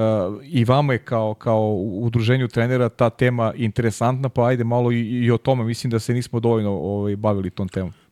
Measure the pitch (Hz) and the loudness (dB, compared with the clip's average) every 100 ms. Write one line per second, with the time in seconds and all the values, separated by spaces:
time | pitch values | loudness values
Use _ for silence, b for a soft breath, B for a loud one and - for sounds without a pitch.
0 | 110 107 92 101 139 160 117 131 143 120 | 0 0 -2 -6 -4 0 4 4 2 -2
1 | - 117 107 107 - 110 107 104 104 92 | -2 -2 -2 -4 0 0 2 -2 -4 -4
2 | 120 120 110 131 123 - 120 127 120 - | -2 0 2 2 0 0 0 2 0 2
3 | 120 - 123 120 113 - 113 101 117 - | 0 2 0 2 -2 -2 -2 0 -2 0
4 | 120 127 135 - 120 127 117 120 120 120 | -2 0 -2 0 2 2 0 0 2 0
5 | 113 123 120 117 - 127 113 117 131 117 | -2 0 2 2 2 0 0 -4 -2 -2
6 | - 123 120 120 117 113 104 98 82 101 | 0 -2 -2 -2 0 2 0 -2 -4 -4
7 | 101 101 107 101 92 - 95 95 92 b | -4 -2 0 0 -2 -6 -6 -4 -6 b
8 | b | b